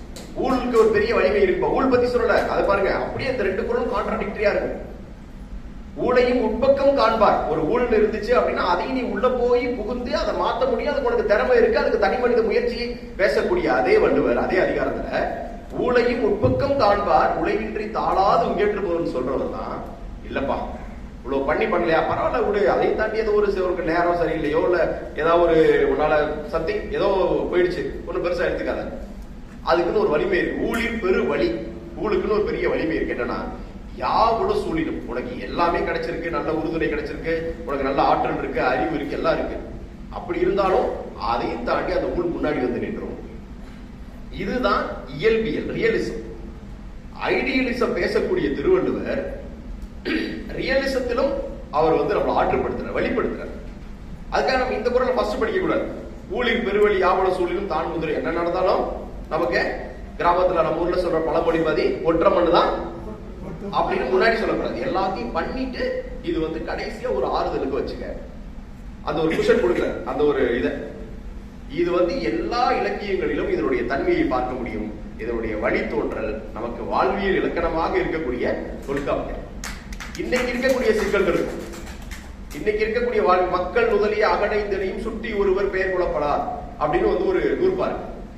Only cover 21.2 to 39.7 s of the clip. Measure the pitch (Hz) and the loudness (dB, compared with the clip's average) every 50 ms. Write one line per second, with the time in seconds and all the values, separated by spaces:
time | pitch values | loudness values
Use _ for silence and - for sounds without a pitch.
21.2 | - 123 135 139 139 151 156 180 220 214 175 170 170 170 160 156 - - - - | -6 -4 -2 0 0 0 0 0 0 0 0 0 2 2 2 2 2 2 0 0
22.2 | - 214 262 247 208 - 202 202 190 175 - - 180 - - 202 220 214 214 220 | 0 0 0 0 0 2 2 2 4 4 4 4 2 2 2 2 0 0 0 0
23.2 | 214 208 208 208 202 196 - 185 180 180 175 170 165 160 165 175 175 175 175 175 | 0 2 2 4 4 2 2 2 0 0 0 0 0 0 0 2 2 2 2 2
24.2 | 165 156 160 156 151 147 151 170 - 185 175 170 151 135 123 - - - - 143 | 2 0 0 0 0 0 2 2 4 4 4 2 2 0 -2 -4 -8 -8 -4 0
25.2 | 151 165 170 175 170 165 160 160 156 151 143 143 139 135 131 143 151 156 156 151 | 2 4 6 6 6 6 6 6 6 6 6 6 4 4 4 4 4 4 4 4
26.2 | 147 - - - - - 165 160 - - 208 - - - 143 151 185 196 196 190 | 2 0 -2 -4 -4 -4 -4 -2 -2 -2 -2 -2 -4 -4 -2 0 2 2 2 2
27.2 | 175 - - - - - 175 175 175 175 - 143 - - - - - 170 180 175 | 2 2 2 0 0 2 2 4 4 4 2 -2 -4 -4 -6 -8 -8 -6 -4 -2
28.2 | 170 175 175 - 170 - - - - 123 117 113 - - - - - - - - | -2 0 0 0 0 0 -2 -2 -2 -2 -4 -4 -6 -6 -8 -10 -10 -12 -12 -12
29.2 | - - - - - - - - - 151 165 175 170 - - 214 185 - 151 156 | -14 -14 -14 -14 -14 -14 -14 -4 0 2 2 4 2 2 2 2 2 2 2 2
30.2 | 185 - 175 170 - - - - - 226 233 233 226 226 - - - - - 233 | 2 2 2 2 0 0 0 -2 -2 0 0 -2 -2 -2 -2 0 2 2 2 2
31.2 | - - 143 - - - - - - - - - - - - - 185 214 185 - | 2 2 2 2 2 0 0 -2 -6 -8 -10 -12 -12 -12 -8 -4 -2 0 0 2
32.2 | - 208 214 190 - 160 - - 170 147 127 - - 107 - - - - - - | 2 2 2 2 2 0 0 0 0 0 0 0 0 0 -2 -2 -2 -2 -2 -2
33.2 | 120 117 113 - 120 120 - - - - - - - - - 120 123 135 156 190 | -2 -4 -4 -4 -6 -8 -8 -10 -12 -12 -14 -14 -14 -14 -8 -6 -2 0 2 4
34.2 | 220 226 226 226 190 208 208 - - 175 160 156 143 - - - - - 120 127 | 4 4 4 2 2 0 0 0 -2 -2 -2 -2 -2 -2 -4 -6 -6 -6 -6 -6
35.2 | - - - - - - 147 170 170 170 175 - 170 170 170 165 - 170 - - | -6 -6 -8 -8 -8 -4 -2 0 2 2 2 0 0 -2 -2 -2 -4 -4 -4 -6
36.2 | 170 165 156 147 147 160 156 156 156 - 165 - - - 147 - - - 147 - | -4 -4 -4 -4 -2 -2 -2 -2 -2 -2 -2 -2 -2 -2 -2 -2 -4 -6 -8 -6
37.2 | - 165 165 160 165 165 - - - 135 143 139 135 135 135 156 139 143 156 175 | -4 -2 -2 -2 -2 -4 -8 -8 -6 -4 -4 -2 -2 0 2 2 4 4 4 2
38.2 | 185 160 151 143 139 131 135 156 139 127 131 131 156 160 147 139 - - 127 117 | 2 0 -2 -2 -4 -2 -2 0 0 0 0 0 0 -2 -2 -4 -4 -4 -4 0
39.2 | - 165 151 - - - - - - - | 0 0 0 0 -2 -4 -6 -8 -10 -10